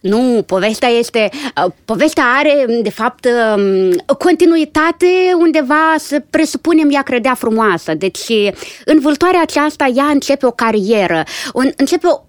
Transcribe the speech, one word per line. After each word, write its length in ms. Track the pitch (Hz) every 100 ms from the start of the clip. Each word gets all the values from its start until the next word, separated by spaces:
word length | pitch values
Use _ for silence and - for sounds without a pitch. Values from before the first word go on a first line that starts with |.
Nu, 420 | 185 214 254 240 -
povestea 420 | 185 196 220 247
este, 420 | 233 233 233 214 277 277 -
uh, 80 | 175 -
povestea 400 | - 220 311 311 254 254
are, 260 | 302 285 254 233
de 80 | 214
fapt, 340 | - 226 247
um, 800 | 254 240 226 208 202 190 190 180 -
o 100 | 185
continuitate 920 | 349 339 349 330 302 311 320 330 359 370 370 359
undeva, 560 | 339 311 262 302 320 311
să 240 | - 294 294
presupunem, 600 | 311 311 269 - 330 302
ea 120 | 277
credea 320 | 269 247 233
frumoasă. 600 | 254 247 220 220 170 -
Deci, 380 | 160 185 - - 226 202 - - -
în 160 | - 311
vâltoarea 400 | 285 294 349 359
aceasta, 520 | 320 - 294 294 277
ea 100 | 247
începe 420 | 285 294 - 277 254
o 40 |
carieră. 720 | 233 226 214 196 220 180 165 156 - 277
Un-, 200 | 240 262 -
începe 300 | 277 349 349
o 140 | 302